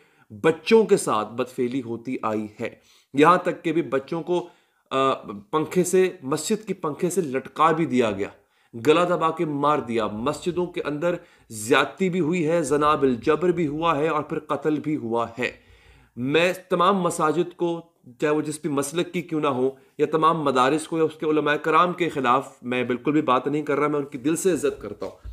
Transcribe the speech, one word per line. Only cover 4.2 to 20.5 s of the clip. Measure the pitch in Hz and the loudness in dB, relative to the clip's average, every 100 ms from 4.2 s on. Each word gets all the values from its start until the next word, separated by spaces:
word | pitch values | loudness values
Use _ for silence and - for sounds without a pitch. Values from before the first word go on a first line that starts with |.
को, | 156 175 | -2 -4
अ, | 175 _ _ _ _ 135 135 - - 104 - | -4 _ _ _ _ 0 0 0 -6 -14 -4
पंखे | 156 151 180 | -4 0 0
से, | 175 185 185 - 131 | 2 2 2 -2 -6
मस्जिद | 151 - 214 | -4 -2 -4
की | 196 | -4
पंखे | 185 156 143 180 | -6 -6 -4 -2
से | 196 | -2
लटका | 151 127 - - 160 | -2 -4 -6 0 2
भी | 156 147 | 2 2
दिया | 123 113 | 2 2
गया, | 98 92 - _ _ _ 117 | 0 -6 -10 _ _ _ -2
गला | 127 165 175 | 2 4 2
दबा | 170 160 | 0 0
के | 165 160 | -2 -2
मार | 143 147 147 | 0 0 0
दिया। | 120 113 104 | 0 -2 -2
मस्जिदों | 104 131 147 175 165 175 | -2 -4 -4 -4 -4 -6
के | 175 | -6
अंदर | 147 147 170 170 - _ - | -6 -4 -2 -4 -8 _ -16
ज्यादती | 110 107 135 139 - 190 | -10 2 2 2 0 -2
भी | 180 | 0
हुई | 151 180 | 0 0
है, | 151 170 | 0 0
जना | 135 147 151 151 | 0 2 2 4
बिल | 135 117 | 2 2
जबर | 151 156 180 | 0 2 0
भी | 165 151 | 0 -2
हुआ | 151 165 | 0 0
है | 143 160 | 0 0
और | 151 | -2
फिर | 143 156 | -4 -6
कत्ल | - 143 160 147 | -6 -4 -2 -2
भी | 147 147 | -2 -4
हुआ | 113 117 113 127 | -2 -2 -2 -4
है। | 120 - _ - - - _ - | -6 -6 _ -20 -20 -20 _ -8
मैं | 131 156 180 175 - | 0 2 2 0 -2
तमाम | 175 180 196 | 2 4 4
मसाजिद | 175 165 156 156 175 | 0 0 0 0 -2
को, | - 175 170 165 _ 127 120 | -2 -4 -4 -10 _ -20 -2
चाहे | 151 | 0
वो | 151 | 0
जिस | 151 147 | -2 -6
भी | 165 | -4
मसलक | 139 139 165 170 | -2 -2 -4 -4
की | 180 | -6
क्यों | - 156 | -6 -2
ना | 147 | 0
हो, | 127 131 - _ - | 0 0 -2 _ -2
या | 147 | 0
तमाम | 156 160 165 | 4 4 2
मदारिस | 143 | 2